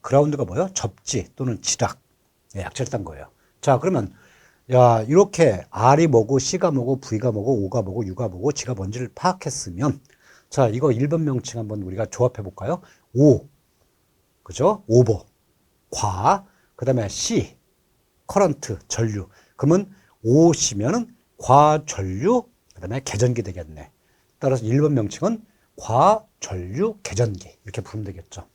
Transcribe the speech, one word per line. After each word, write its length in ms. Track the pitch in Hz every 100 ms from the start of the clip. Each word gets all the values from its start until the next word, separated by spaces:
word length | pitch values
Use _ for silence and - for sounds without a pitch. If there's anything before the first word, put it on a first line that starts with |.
그라운드가 440 | - 139 147 147
뭐예요? 240 | 110 139 190
접지 560 | 190 107 - - 123 - _
또는 240 | 131 110
지락. 380 | - - - - _ _ _ _ _ 101
예, 40 |
약자를 300 | 92 - 127
딴 140 | 120
거예요. 260 | 85 76 - _ _ _
자, 180 | - 127
그러면 340 | 175 175 98 - _ _ _ _ _
야, 300 | 127 123 113
이렇게 640 | 110 160 202 - 160 95 -
R이 380 | - 117 143 165
뭐고, 300 | 120 110 135
C가 320 | 131 185 180
뭐고, 300 | 139 120 131
V가 320 | - 110 127
뭐고, 320 | 107 107 127
O가 180 | 95 123
뭐고, 220 | 95 98
U가 240 | 101 92 120
뭐고, 240 | 90 117
G가 220 | 143 -
뭔지를 360 | 120 95 117 123
파악했으면 840 | - 185 185 - - - 87 139 - _ _ _ _ _
자, 200 | - 123
이거 220 | 113 147
일 180 | 117 143
번 160 | 165
명칭 360 | 151 127 - 117
한번 220 | 110 107
우리가 240 | 92 95 -
조합해 360 | - 123 -
볼까요? 380 | 95 - 104 180 - _ _ 120
O, 300 | 147 120 - _ _ _ _ _ _ _ _ _
그죠? 400 | - - 151 208 -
오버, 380 | 117 120 101 - _ _ _ _ _ _
과, 560 | - - 92 113 196 196 _ _ -
그다음에 320 | 123 131 104
C, 480 | - - 226 - _ _ _ _ _ _ _ -
커런트, 520 | 196 190 143 - 110 _
전류. 400 | - 117 104 92 _ _ _
그러면 360 | 139 180 202 - _ _
오 300 | 110 135 170
시면은 600 | 156 - 101 110 220 233 - _ _
과전류, 1080 | - 131 151 151 151 - 95 95 160 247 - _ _
그다음에 260 | - 92 123
계전기 380 | 135 104 123 120
되겠네. 480 | 98 90 80 76 76 _ _ _ _ _
따라서 260 | 139 131
일 160 | 110 131
번 140 | 156
명칭은 500 | 139 104 - 185 226 - _ _ -
과전류 1200 | - 117 170 220 _ _ - 92 90 117 214 214
계전기 540 | - 95 117 95 - _
이렇게 160 | 104 95
부르면 240 | 95 110
되겠죠. 420 | 101 98 - - -